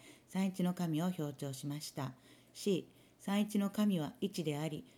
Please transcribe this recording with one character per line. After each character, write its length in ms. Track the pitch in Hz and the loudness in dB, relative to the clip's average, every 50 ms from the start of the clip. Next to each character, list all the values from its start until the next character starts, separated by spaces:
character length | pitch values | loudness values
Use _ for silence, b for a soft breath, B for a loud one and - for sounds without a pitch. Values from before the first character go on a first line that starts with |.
| B B B B B | B B B B B
三 200 | - - 190 190 | -4 -2 0 0
一 140 | 190 185 - 180 | 0 2 2 0
の 100 | 180 175 | 0 2
神 280 | - 180 165 156 151 | 0 0 2 2 2
を 100 | 170 185 | 2 2
強 220 | 180 - 151 143 139 | 0 0 -2 -4 -4
調 200 | - 143 139 135 | -4 -6 -6 -4
し 120 | 131 - | -4 -4
ま 140 | 143 143 151 | -4 -4 -4
し 120 | - - | -6 -8
た。 220 | - 156 135 131 131 B B B B B B B - | -6 -6 -6 -6 -6 B B B B B B B -16
C、 340 | - - 208 185 147 - B B B B B B - | -2 2 2 2 2 0 B B B B B B -10
三 220 | - 196 196 208 | -4 0 2 2
一 160 | 214 208 - | 2 2 2
の 120 | 208 202 196 | 0 0 0
神 280 | - 214 214 208 190 165 | 2 2 4 4 4 4
は 140 | 151 143 - - | 2 -2 -2 -2
一 240 | - 202 - - 156 | -4 -2 -2 -2 -2
で 140 | 151 147 | 0 0
あ 100 | 143 156 | 0 -2
り、 160 | 160 151 - B B B | -2 -4 -6 B B B